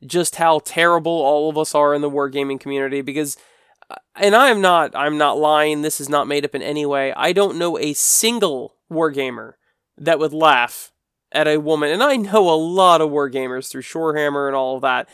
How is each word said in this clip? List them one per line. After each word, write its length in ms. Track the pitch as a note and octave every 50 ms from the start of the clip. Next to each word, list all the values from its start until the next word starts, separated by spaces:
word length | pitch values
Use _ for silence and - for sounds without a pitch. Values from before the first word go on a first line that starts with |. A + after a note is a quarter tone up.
| -
just 300 | C3+ - F3 E3+ - -
how 240 | - E3+ E3 D#3+ D3+
terrible 520 | - - - E3+ E3+ F3 E3+ E3 D3+ E3
all 380 | E3+ E3 C#3+ C#3 D3+ D3 D3+ D#3
of 80 | D3+ D#3
us 160 | D#3 - -
are 220 | D3 D3 C#3+ D3
in 60 | D3
the 80 | D3 D3
wargaming 480 | C#3 C#3+ C#3+ C#3 C3 C#3+ C#3 C#3 C#3 C3
community 400 | - C#3 C#3 C#3 C3+ C3+ C3+ C#3
because, 360 | C3+ C3+ C3+ D3+ D3+ C#3 - - _ _ _ _ _ _ _ _ _ -
uh, 60 | - - _ _ - -
and 180 | G3+ G3+ G3+
I 140 | A#3 C4+ C4+
am 100 | A3+ G3+
not, 340 | F#3+ F#3 F3 E3+ D#3 - -
I'm 240 | - C#3+ D3+ D3+ D3+
not 200 | D3+ C#3+ G#2 C#3+
lying, 440 | D3+ D3+ D3+ D3+ D3+ D3+ D3+ D3
this 200 | D3+ D#3 - -
is 80 | C#3+ C3+
not 180 | D3 C#3+ C3+ C3+
made 160 | C#3+ C#3+ C#3+
up 100 | C#3+ -
in 80 | C#3
any 240 | - C3 D3 D3+ D3
way, 280 | C#3+ C#3+ C#3 C3+ C3+ -
I 180 | - C#3 E3+
don't 260 | F3+ G3 G3+ F#3+ - E3
know 220 | F3 F3 D#3+ -
a 140 | C#3 D3+ C#3+
single 840 | - - - - - - A3+ A#3+ A#3 G3+ F3 C#3 B2+ - - _ _ _ -
wargamer 600 | E3 D#3 E3 D3 C#3 C#3 C3+ C3 A#2+ A2 A2 A2+ - _ _ _ _ _ _ _ _ -
that 220 | D3 D#3+ E3 C#3+
would 140 | D#3 D3+ C#3+
laugh 580 | D#3 D#3+ D#3 C#3+ B2 A#2+ A#2+ - - - - _ _ _ _ _ _ _ _
at 160 | - D3+ D#3 D3+
a 100 | D3+ D3+
woman, 320 | D3+ D3+ D#3+ D3+ D3 D3
and 140 | D#3+ G3 B3+
I 140 | D4 C#4 B3
know 320 | G3+ G3+ F#3+ A3 G3 F3
a 20 |
lot 480 | D#3+ D#3+ D#3+ E3+ F3 F#3+ F#3 F3+ E3+ D#3+
of 100 | D#3 D3+
wargamers 640 | C#3+ D3 C#3+ C3+ B2 C#3 C3 B2+ B2+ C3 C3 -
through 120 | - C3 B2+
Shorehammer 640 | - - E3 D#3+ D#3+ D3+ D3+ D3 D3 C#3+ C#3+ C#3 C#3
and 80 | C#3
all 200 | C3+ C3 C3 C3
of 60 | C3
that. 260 | C3+ C3 B2+ B2 - _